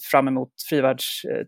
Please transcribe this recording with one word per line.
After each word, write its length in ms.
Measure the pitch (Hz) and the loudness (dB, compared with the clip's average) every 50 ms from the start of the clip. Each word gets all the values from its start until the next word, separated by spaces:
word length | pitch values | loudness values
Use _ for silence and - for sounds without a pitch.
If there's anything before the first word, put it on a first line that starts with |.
| - - | -2 2
fram 160 | - 139 135 | 4 4 4
emot 220 | 135 131 131 131 - _ - - - | 4 0 -2 -4 -6 _ -12 -6 -2
Frivärds, 560 | 165 143 131 135 127 127 - - - - - | 0 2 2 2 2 0 -4 -6 -6 -6 -6
eh, 180 | - - - - | -4 -4 -4 -4